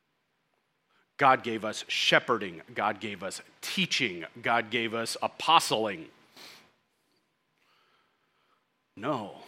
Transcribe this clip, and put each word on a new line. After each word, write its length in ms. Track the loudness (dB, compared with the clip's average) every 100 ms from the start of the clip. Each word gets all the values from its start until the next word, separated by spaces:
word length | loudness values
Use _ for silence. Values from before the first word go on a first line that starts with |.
| _ _ _ _ _ _ _ _ _ _ _ 4
God 260 | 6 6
gave 200 | 2 -4
us 220 | -4 -6 -6
shepherding. 760 | 0 4 4 4 0 -2 -10 -10 -2
God 240 | -2 -2
gave 240 | -8 -8
us 160 | -8 -10 -14 _
teaching. 640 | -6 -2 0 0 0 -4 -10 -6
God 280 | 0 0 0
gave 240 | -2 -2
us 220 | -4 -6 -4
apostling. 880 | -6 -2 4 6 6 0 0 -4 -12 -20 _ -20 -20 -20 _ _ _ _ _ _ _ _ _ _ _ _ _ _ _ _ _ _ _ _ _ _ _ -8
No, 380 | -4 -4 -6 -14